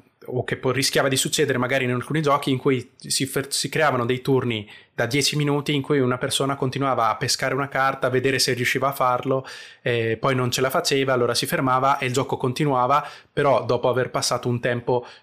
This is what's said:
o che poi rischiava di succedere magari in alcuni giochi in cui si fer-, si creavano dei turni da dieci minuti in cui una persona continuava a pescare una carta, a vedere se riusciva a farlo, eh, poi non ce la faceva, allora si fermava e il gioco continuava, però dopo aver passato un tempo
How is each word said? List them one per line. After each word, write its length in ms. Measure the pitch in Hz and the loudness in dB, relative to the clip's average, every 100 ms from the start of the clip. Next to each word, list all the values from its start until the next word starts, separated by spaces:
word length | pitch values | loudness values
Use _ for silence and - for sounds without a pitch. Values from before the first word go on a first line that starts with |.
| _ _ - | _ _ -8
o 180 | 123 | -8
che 140 | - - | -6 -4
poi 160 | 131 | -2
rischiava 340 | 127 135 156 139 | 0 0 0 2
di 100 | 131 | 0
succedere 400 | 156 - 139 123 | 0 0 0 0
magari 280 | 123 135 123 | 0 0 0
in 60 | |
alcuni 300 | 123 - 151 | -2 -2 -2
giochi 300 | 147 139 143 | 2 2 2
in 60 | 131 | 0
cui 340 | 143 127 - _ | 2 0 -2 _
si 300 | 143 - 135 | -6 -4 -2
fer-, 260 | 139 135 | -4 -4
si 180 | - 139 | -4 -2
creavano 360 | 160 151 127 117 | 0 2 2 0
dei 160 | 127 | 0
turni 480 | - 131 120 110 104 - - | 2 2 2 -4 -8 -18 -10
da 140 | - 117 | -4 0
dieci 280 | 143 139 147 | 0 0 0
minuti 380 | 143 143 143 | 0 0 0
in 80 | 147 | -2
cui 180 | 131 143 | 0 2
una 180 | 123 123 | 2 0
persona 380 | 135 - 139 131 | -2 -2 -2 -2
continuava 540 | 135 131 139 123 113 | -2 -2 0 2 0
a 60 | 107 | 0
pescare 400 | 123 - 131 131 | -2 -2 -2 -2
una 120 | 139 | -2
carta, 400 | 131 135 135 131 | 0 0 0 0
a 20 | |
vedere 260 | 127 135 127 | 2 2 2
se 160 | - | 0
riusciva 360 | 120 120 127 135 | 0 0 0 0
a 40 | |
farlo, 520 | 135 127 123 131 135 - - - - | 2 0 0 0 -2 -4 -14 -18 -8
eh, 360 | 127 117 113 110 | -2 0 0 0
poi 160 | 139 127 | 0 0
non 160 | 123 | 0
ce 100 | - | 0
la 80 | 131 | 0
faceva, 440 | 170 - 139 135 | 0 0 0 2
allora 200 | 127 120 | 2 2
si 140 | 117 131 | 0 -2
fermava 500 | 170 135 127 135 - | 0 2 2 2 2
e 80 | 127 | 0
il 80 | |
gioco 240 | 123 127 - | -2 -2 -2
continuava, 720 | 131 123 151 127 123 143 - - - | -2 0 0 2 4 2 0 -10 -8
però 340 | - 147 117 117 | 0 2 2 2
dopo 240 | 123 127 | 0 2
aver 220 | 123 123 | 0 0
passato 360 | 139 - 123 123 | -2 -2 -2 0
un 120 | 120 | -2
tempo 480 | 127 120 127 123 - - | -2 -2 0 -2 -2 -14